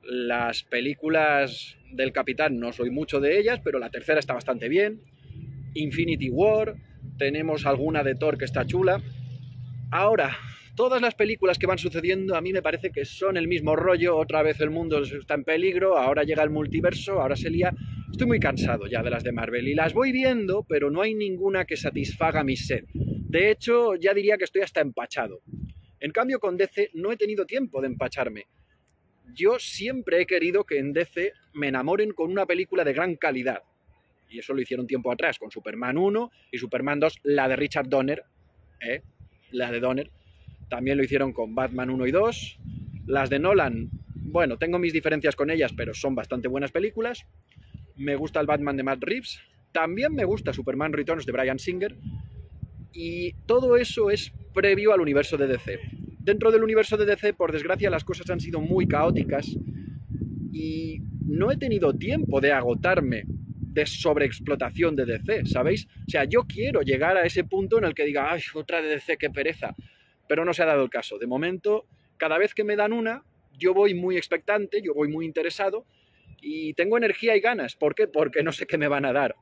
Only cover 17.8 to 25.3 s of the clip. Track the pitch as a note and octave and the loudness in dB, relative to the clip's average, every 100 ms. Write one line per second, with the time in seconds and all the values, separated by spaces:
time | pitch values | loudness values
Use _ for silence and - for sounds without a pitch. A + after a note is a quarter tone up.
17.8 | - - - - B4 A#3 C#3+ C3 - A#2 | -10 -10 -10 0 2 4 2 2 0 0
18.8 | G2+ A#2 A#2+ A#2+ A#2+ A#2 A2+ A#2+ C3 D3+ | -2 -2 -2 -2 -2 -4 -2 -2 0 2
19.8 | D#3+ G3+ C4 B3+ C4 A#3+ G3 G3 - D3+ | 2 2 2 4 2 2 0 -2 0 0
20.8 | C#3+ D#3 G#3+ G#3+ G#3 F3+ G3 F#3+ F3 D3+ | 2 2 0 0 -2 0 0 0 -2 -2
21.8 | D3 C3+ - - D#3+ D#3 C#3 B2+ - C3 | -4 -4 -6 0 2 2 0 -2 -2 -4
22.8 | - - - - - E3 G3+ G#3+ - A#3+ | -4 -4 -4 -4 -2 2 4 2 2 2
23.8 | A#3 F#3 F#3 G3+ G3+ G#3 F#3+ F#3+ F#3+ E3+ | 4 2 2 4 2 2 0 0 0 0
24.8 | D3 A#2+ A#2+ - A2 | 0 -2 -6 -6 -6